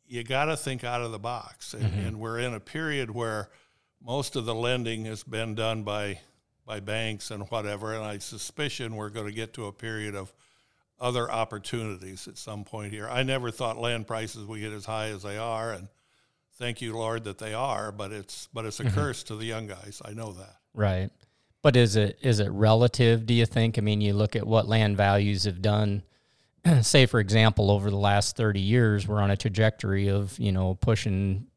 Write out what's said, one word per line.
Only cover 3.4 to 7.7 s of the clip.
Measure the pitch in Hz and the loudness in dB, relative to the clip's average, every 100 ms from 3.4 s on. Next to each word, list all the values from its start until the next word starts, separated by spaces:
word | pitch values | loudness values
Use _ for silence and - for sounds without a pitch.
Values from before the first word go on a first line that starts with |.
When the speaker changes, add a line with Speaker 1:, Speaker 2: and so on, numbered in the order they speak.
| 101 _ _ _ _ _ | -6 _ _ _ _ _
Speaker 1:
most | 123 135 135 135 | -6 -4 -4 -4
of | |
the | 113 | -4
lending | 113 120 127 113 113 110 | -2 -2 -2 -2 -6 -8
has | 110 | -10
been | - 110 113 | -8 -6 -6
done | 110 110 110 | -4 -2 -2
by, | 104 104 101 95 - _ _ _ - | -4 -4 -6 -8 -14 _ _ _ -14
by | 107 | -12
banks | 98 110 113 104 - | -6 -6 -6 -8 -10
and | 107 98 | -12 -8
whatever, | 113 104 | -6 -6